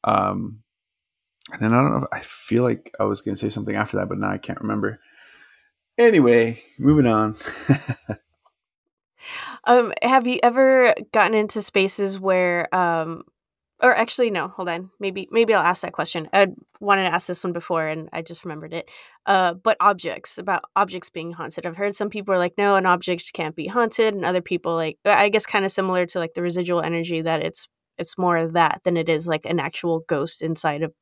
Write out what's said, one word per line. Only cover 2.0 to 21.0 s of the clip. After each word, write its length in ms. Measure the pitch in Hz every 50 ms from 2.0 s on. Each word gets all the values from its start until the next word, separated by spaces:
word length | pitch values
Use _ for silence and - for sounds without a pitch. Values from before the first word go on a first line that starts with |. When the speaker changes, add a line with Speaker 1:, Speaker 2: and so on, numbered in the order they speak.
| 135 - -
Speaker 1:
I 60 | -
feel 420 | - - - - - - 117 117 123
like 300 | 123 110 110 _ - - -
I 60 | 104
was 160 | 104 101 98
gonna 160 | - 107 98
say 120 | 98 - 104
something 260 | 104 107 104 104 104
after 220 | 104 107 - -
that, 120 | 101 98 98
but 80 | 92 98
now 100 | 101 98
I 60 | 98
can't 240 | 98 - - - -
remember. 380 | - 107 107 107 101 104 117 - _ _ _ _ - - - - - _ _ _ _ _ _ _ _ _ _
Anyway, 640 | - 233 233 214 165 135 120 120 117 113 117 117 - - _ _ -
moving 280 | 127 139 151 151 135
on. 280 | 120 110 107 107 107 107 -
<laughs> 60 | - - - - - - 139 143 - - 123 _ _ - 107 _ _ _ _ _ _ _ _ _ _ _ _ _ _ _ _ _ _ _ _ _ - - - - - - - - _
Speaker 2:
Um, 280 | - 240 247 233 214 - -
have 260 | - 240 262 269 233
you 120 | 247 247 - -
ever 500 | 240 240 262 269 262 262 262 254 233 - - 214 _
gotten 220 | - 226 202 185 220
into 260 | 214 208 208 - 220
spaces 580 | 196 - _ 202 190 190 - - 202 196 190 196
where, 540 | 190 190 185 185 180 175 175 175 170 - -
um, 480 | 185 180 175 170 165 160 165 165 - - _ _ _ _ _ _ _ _ _ _ _
or 120 | - 254 233
actually, 380 | - 226 233 - - 247 233
no, 160 | 202 175 147
hold 220 | 185 - - 185 175
on. 200 | 165 170 185 185 _ _
Maybe, 280 | 202 196 185 190 185 -
maybe 220 | - 226 233 214 220
I'll 100 | 190 156
ask 180 | 170 180 - -
that 100 | 170 -
question. 340 | - 165 - - 170 156 - -
I 140 | 202 196 190 - - _ _ _ _
wanted 240 | 208 202 202 190 190
to 100 | 180 160
ask 140 | 180 -
this 160 | - 180 - -
one 100 | 185 170
before, 320 | 170 170 - 175 165 160
and 220 | 156 156 160 160 - -
I 80 | 165 165
just 200 | - 170 - -
remembered 280 | 180 156 156 156 156 170
it. 160 | 170 - _ - - - - _ _ _
Uh, 280 | - 196 185 185 175 170
but 240 | 185 _ 220 214 -
objects, 580 | 175 202 202 175 - 165 113 - - - -
about 260 | - 180 185 185 - - - _
objects 340 | 190 202 190 185 180